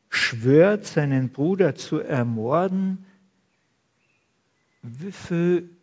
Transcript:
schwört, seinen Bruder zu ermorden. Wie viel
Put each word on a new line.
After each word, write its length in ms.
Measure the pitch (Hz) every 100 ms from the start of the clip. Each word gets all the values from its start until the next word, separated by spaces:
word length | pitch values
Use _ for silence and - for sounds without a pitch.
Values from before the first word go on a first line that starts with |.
| _
schwört, 760 | - - 117 120 143 185 208 208
seinen 440 | - 143 135 127
Bruder 460 | - 151 196 175 131
zu 240 | - 156
ermorden. 1040 | - 139 120 113 113 156 190 185 190 185 - _ _ _ _ _ _ _ _ _ _ _ _ _ _ _ _ _
Wie 300 | 117 120 190
viel 580 | 185 - 170 175 175 175 -